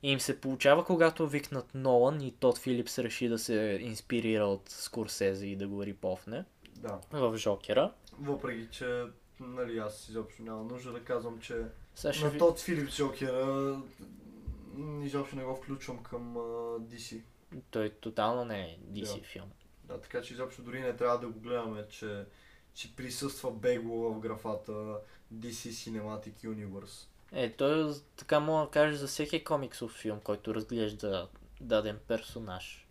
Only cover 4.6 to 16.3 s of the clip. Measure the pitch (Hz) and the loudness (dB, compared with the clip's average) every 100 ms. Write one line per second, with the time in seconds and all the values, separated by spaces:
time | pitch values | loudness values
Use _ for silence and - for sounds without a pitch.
4.6 | - - - - 110 - 98 95 101 98 | -4 -10 -6 -4 -4 2 2 2 -2 -4
5.6 | 101 101 101 98 92 92 - 120 185 _ | -4 -4 -4 -4 -4 -4 -6 -8 -8 _
6.6 | - - 117 98 - 151 123 110 110 101 | -20 -12 -8 -8 -8 0 2 2 0 0
7.6 | - 107 175 - - - 143 143 131 117 | 4 4 4 0 -20 -10 -4 -2 -2 -6
8.6 | 113 - 123 123 117 - - - 127 127 | -8 -6 -4 -2 -4 -10 -20 -16 -12 -4
9.6 | 120 113 107 107 - 110 107 - 113 110 | -2 -2 -4 -8 -8 -6 -8 -10 -10 -8
10.6 | 113 123 127 120 117 123 117 113 - 117 | -6 -8 -8 -10 -2 -2 -2 -8 -6 -4
11.6 | 110 - - - 147 143 151 147 170 165 | -4 -8 -18 -4 -2 2 2 8 6 6
12.6 | - 165 139 - 139 135 135 127 135 135 | 0 0 0 0 0 0 0 2 2 2
13.6 | 139 135 131 - - - - - - - | 0 -2 -8 -14 -18 -18 -18 -12 -10 -10
14.6 | - 135 151 147 143 139 139 139 131 131 | -10 -8 -6 -4 -2 -2 -2 -4 -4 -6
15.6 | - 135 - 123 - 123 120 | -6 -8 -8 -10 -8 -8 -4